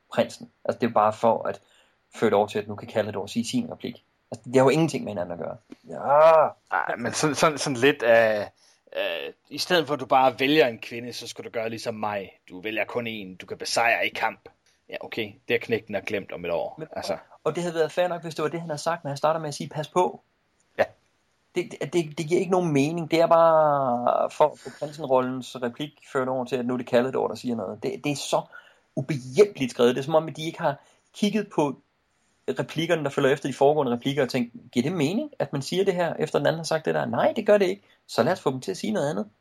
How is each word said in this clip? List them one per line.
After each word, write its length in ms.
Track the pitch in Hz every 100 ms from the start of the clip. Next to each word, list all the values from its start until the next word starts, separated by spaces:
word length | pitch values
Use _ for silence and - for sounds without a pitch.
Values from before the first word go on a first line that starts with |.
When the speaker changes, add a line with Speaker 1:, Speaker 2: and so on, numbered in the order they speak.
| _
Speaker 1:
prinsen. 360 | - - - - _ -
Altså, 140 | 113
det 80 | 117
er 40 |
bare 200 | 113 107
for 300 | 107 117 107 -
at 140 | 101 _ _ _ _ _ -
føre 140 | 113
det 40 | 101
over 100 | 104
til, 120 | 107
at 80 | 101
nu 80 | 101
kan 140 | -
Caledor 360 | 117 101 101 98
sige 200 | 120 113
sin 260 | 127 -
replik. 320 | - - - _ _ _
Altså, 120 | - -
det 60 | 127
har 80 |
jo 60 | 131
ingenting 340 | 147 160 127
med 80 | 104
hinanden 200 | 104 87
at 60 | 85
gøre. 180 | 82 - _ - -
Ja. 580 | - - 285 320 311 135 - -
Speaker 2:
Ej, 240 | 87 - 78
men 160 | -
sådan, 220 | - 156 131
sådan, 220 | 165 143
sådan 200 | 160 123
lidt 260 | 135 143
af, 480 | 117 117 113 107 98 - _ _ _ -
øh, 360 | 196 85 - - _
i 80 | 143
stedet 300 | - 180 139
for, 60 |
at 60 | 143
du 60 | 131
bare 340 | 135 131 120
vælger 280 | 135 156 135
en 120 | 113
kvinde, 340 | - 120 120
så 140 | 113 117
skal 180 | - 110
du 40 |
gøre 200 | 117 113
ligesom 260 | 113 127 110
mig. 360 | 107 104 92 - -
Du 120 | 92
vælger 240 | 98 110 101
kun 220 | 123 117
en, 280 | 110 92 90
du 100 | 98
kan 120 | -
besejre 480 | - - 117 101 104
i 40 |
kamp. 400 | - 113 101 - _ _ _ -
Ja, 60 | -
okay, 300 | - - 104 - -
det 60 | 120
er 40 |
knægten 360 | - 110 - 101
har 60 |
glemt 300 | - 104 90
om 140 | 82 87
et 60 |
år. 240 | 85 - -
Speaker 1:
Men, 100 | 156
Speaker 2:
Altså. 260 | - - - - -
Speaker 1:
og 120 | 156 156
det 80 |
havde 120 | 175 165
været 160 | 156
fair 160 | - 180
nok, 140 | 170
hvis 140 | 165 156
det 80 |
var 60 | 151
det, 100 | 165
han 100 | 170
havde 120 | 147
sagt, 220 | - 170
når 60 | 147
han 80 | 139
starter 220 | 151 160
med 80 | 156
at 60 | 143
sige, 140 | 156
"Pas 180 | 151 147
på." 340 | 180 185 - _ _ _ _ _ -
Speaker 2:
Ja. 60 | - - _ _ _ _ _ -
Speaker 1:
Det, 160 | 175 -
det, 120 | 151
det, 240 | 175 156 151
det 100 | 151
giver 120 | 175
ikke 120 | 180
nogen 220 | 185 175
mening. 380 | 143 139 170 160
Det 100 | 160
er 60 | 165
bare 1040 | 165 165 160 151 143 135 123 123 - -
for 160 | - 151
at 140 | 127
få 100 | - -
prinsenrollens 840 | 143 147 147 131 127 131 123 131
replik 300 | 123 120 147 - -
ført 140 | 139 131
over 180 | 131 120
til, 100 | 127
at 100 | 120
nu 80 |
er 40 | 127
det 100 | 123
Caledor, 380 | 120 127 131 107
der 80 | 117
siger 200 | 127 117
noget. 280 | 95 104
Det, 200 | 139 -
det 80 | 147
er 40 | 143
så 260 | - 156 - - - _ _ -
ubehjælpeligt 760 | 139 147 127 131 208 - 127
skrevet. 240 | - 120 123
Det 60 |
er 40 | 135
som 100 | 160
om, 120 | 160
at 100 | 147
de 80 | 160
ikke 160 | 160
har 140 | 165 139 _ _ _ -
kigget 320 | 208 208 202 -
på 200 | 147 - _ _ _ _ _ _ -
replikkerne, 560 | 127 139 147 165 170
der 60 | 143
følger 200 | 135 135
efter 200 | 147 143
de 40 |
foregående 380 | 131 139 151 131
replikker, 320 | 120 170 143
og 60 | 127
tænkt, 240 | 131 120 - -
"Giver 120 | 120
det 80 | 131
mening, 380 | 180 139 208 302 -
at 140 | 143
man 80 | 143
siger 240 | 135 175 196
det 80 |
her, 200 | 175 165 -
efter 200 | 156 156
den 60 | 143
anden 120 | 160
har 40 |
sagt 220 | 160 160 165
det 100 | 156
der?" 100 | 135
Nej, 280 | 117 233 320
det 100 | 208
gør 120 | 208
det 80 | 185
ikke. 140 | 196 _ _ -
Så 160 | -
lad 100 | 120
os 80 | 180
få 100 | 156
dem 100 | 131
til 100 | 160
at 60 | 185
sige 140 | 196
noget 160 | 208 143
andet. 200 | 180 214 _